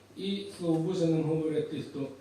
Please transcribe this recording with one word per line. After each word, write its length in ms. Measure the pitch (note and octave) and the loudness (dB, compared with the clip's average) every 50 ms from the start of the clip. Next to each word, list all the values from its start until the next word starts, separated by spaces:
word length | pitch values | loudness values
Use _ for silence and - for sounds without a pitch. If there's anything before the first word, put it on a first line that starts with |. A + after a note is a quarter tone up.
| - - - - | -20 -18 -10 -6
І 280 | F#3 G3 G3 G3+ G3 - - - | -4 -2 -2 -2 -4 -8 -8 -4
Слово 220 | F3+ E3+ D#3+ D#3+ | 0 2 2 2
Боже 260 | D#3+ F3+ F#3+ F#3 E3 | 2 2 2 2 4
нам 180 | E3 D#3+ D#3+ D#3 | 4 4 4 4
говорить, 480 | D3+ D#3+ D#3 D#3 D#3 D3+ D3+ D3+ - | 2 2 2 2 0 0 0 0 -2
тих, 140 | D#3 C3+ - | -4 -6 -8
хто 220 | - - C#3 C3+ - - - | -6 -6 -6 -6 -6 -8 -12